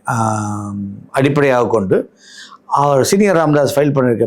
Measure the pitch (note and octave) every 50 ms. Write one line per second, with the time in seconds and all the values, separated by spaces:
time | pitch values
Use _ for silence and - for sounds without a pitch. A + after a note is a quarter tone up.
0 | - - C3 A#2 A2+ A2 A2 G#2+ G#2+ G#2 G#2 G#2 G#2 G#2 G2+ G2+ G2+ G2 G2 G#2
1 | - - - C3+ C3+ D3 C#3+ D3 C#3+ C#3 B2+ B2 A#2+ G2+ A#2 A2 F#2+ F#2 C#3 A3
2 | - - _ _ - - - - - - - - _ - C#3+ C#3 C#3+ C#3+ C#3+ C3+
3 | B2+ - - G3+ G#3+ G3+ F#3 E3 D#3+ D3+ D3 D3 C#3+ C#3+ - C#3+ D3 D3 C#3 C#3
4 | B2+ B2 A#2 G2+ A2+